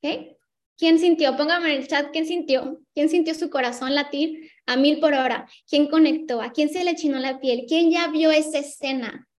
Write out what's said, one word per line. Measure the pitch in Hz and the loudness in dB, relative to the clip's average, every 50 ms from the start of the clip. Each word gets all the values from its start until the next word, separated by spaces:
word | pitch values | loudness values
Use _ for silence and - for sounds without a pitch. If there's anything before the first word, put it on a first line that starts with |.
| - | -4
¿Ok? | 285 370 523 - - - _ _ _ _ _ _ _ _ _ | -6 -6 -6 -8 -16 -20 _ _ _ _ _ _ _ _ _
¿Quién | 320 330 330 320 | 4 4 4 6
sintió? | 330 359 339 320 302 269 254 | 6 4 4 4 2 0 2
Póngame | - 294 302 339 349 339 320 294 | 0 0 0 0 0 0 0 -2
en | 269 262 | -2 -4
el | - | -2
chat, | 320 285 294 294 | -2 -2 -2 -2
¿quién | 311 320 320 | -4 -6 -4
sintió? | 320 349 349 311 - 262 262 - 262 302 - _ _ _ | -4 -4 -6 -2 0 0 0 0 -4 -10 -12 _ _ _
¿Quién | - - - | 0 0 2
sintió | 320 349 320 320 320 | 2 2 0 0 -2
su | 320 349 320 | -4 -6 -4
corazón | - 277 254 240 240 240 262 254 277 | -2 -2 -2 -2 -4 -6 -4 -2 -2
latir | 285 285 285 - 285 302 320 311 - - - _ _ _ | -2 -2 -2 -2 -4 -4 -4 -4 -10 -16 -20 _ _ _
a | - 247 | -4 0
mil | 262 269 294 302 302 | 2 4 4 2 4
por | 302 311 285 | 2 2 2
hora? | 269 262 254 233 - - - - - _ _ | 2 0 0 -2 -4 -8 -12 -20 -20 _ _
¿Quién | - 285 294 285 | 2 2 2 4
conectó? | 302 320 320 285 294 320 - - 247 233 | 4 4 4 4 4 0 -4 -4 -6 -6
¿A | 220 233 240 | -6 -6 -2
quién | - 302 302 | -2 -2 -2
se | 302 359 359 | 0 -2 -2
le | 349 339 | -2 -2
chinó | - - 302 269 262 | -2 -2 -2 -2 -2
la | 254 269 262 269 | -4 -4 -6 -4
piel? | - 262 240 240 247 - | -2 -2 -2 -2 -2 0
¿Quién | 320 320 339 330 | 0 2 4 4
ya | 330 349 339 320 | 2 2 0 -2
vio | 311 311 320 311 | 0 2 2 4
esa | 311 302 311 311 311 285 | 4 4 2 0 -4 -4
escena? | 285 285 - - - 269 269 262 240 214 - - - _ _ | -6 -6 -12 -10 -8 -6 -6 -6 -6 -8 -12 -14 -20 _ _